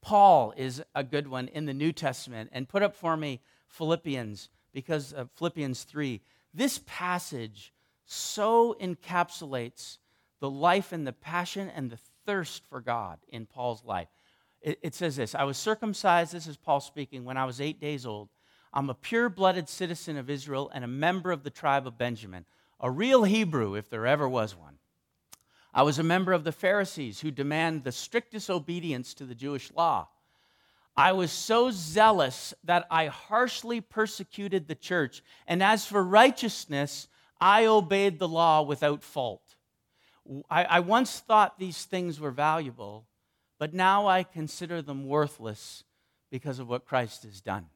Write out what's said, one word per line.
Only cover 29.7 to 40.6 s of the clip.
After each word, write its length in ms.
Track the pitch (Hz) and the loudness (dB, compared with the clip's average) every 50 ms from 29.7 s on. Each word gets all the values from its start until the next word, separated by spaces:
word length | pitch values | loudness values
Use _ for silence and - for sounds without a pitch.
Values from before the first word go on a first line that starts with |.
| - | -2
law. 360 | 151 170 170 143 101 78 - _ _ _ _ _ _ _ _ _ _ _ _ _ _ _ _ _ | 0 0 2 2 0 -4 -6 _ _ _ _ _ _ _ _ _ _ _ _ _ _ _ _ _
I 160 | - 143 175 190 | 4 4 4 6
was 180 | 190 180 160 | 4 0 -2
so 400 | - - - - 220 233 240 254 | -2 -6 -2 2 4 4 4 2
zealous 840 | 226 185 165 156 156 202 214 220 214 185 147 131 131 - - - - _ _ | 0 -4 -8 -4 4 6 6 6 8 6 2 0 0 -6 -12 -14 -14 _ _
that 220 | 165 175 175 175 - | 0 2 2 2 2
I 180 | 156 160 160 151 | 0 0 0 0
harshly 720 | - - - - 202 226 247 247 - - - 226 233 233 - | -4 -10 -10 -2 0 2 2 2 -2 -8 -8 -6 -6 -6 -6
persecuted 840 | _ - 220 214 214 - - 190 _ - - 202 202 170 190 151 | _ -2 -2 -2 -2 -2 -10 -14 _ -10 -8 -6 -2 -2 -2 -2
the 80 | 143 160 | -4 -12
church, 480 | - - - 196 175 151 123 - - _ _ - - _ | -12 -6 -2 0 0 0 0 -4 -12 _ _ -20 -20 _
and 160 | - 170 180 190 | -4 0 2 4
as 220 | 196 220 220 - | 4 4 2 0
for 180 | - 202 208 185 | 0 0 0 2
righteousness, 1040 | 180 190 214 240 269 269 - - 226 - - - _ 151 139 143 143 - - - _ _ _ _ _ _ _ | 6 8 10 10 10 6 2 -2 -4 -4 -4 -10 _ -4 -2 -2 -4 -6 -12 -16 _ _ _ _ _ _ _
I 260 | 170 185 202 220 226 | 4 6 8 8 8
obeyed 520 | 220 220 214 202 156 196 196 196 202 180 147 | 8 6 6 6 4 2 4 4 2 2 0
the 100 | 185 170 | -4 -4
law 340 | 160 165 170 165 156 156 151 | 2 4 6 6 6 6 4
without 400 | 143 147 - - 147 151 147 - | 2 -2 0 2 0 0 0 -6
fault. 540 | - - 147 127 117 101 - _ _ _ _ _ _ _ _ _ _ _ _ _ _ _ _ _ - 139 139 - _ | -10 -6 -4 -4 -4 -6 -8 _ _ _ _ _ _ _ _ _ _ _ _ _ _ _ _ _ -14 -14 -14 -8 _
I, 160 | 170 160 | 0 0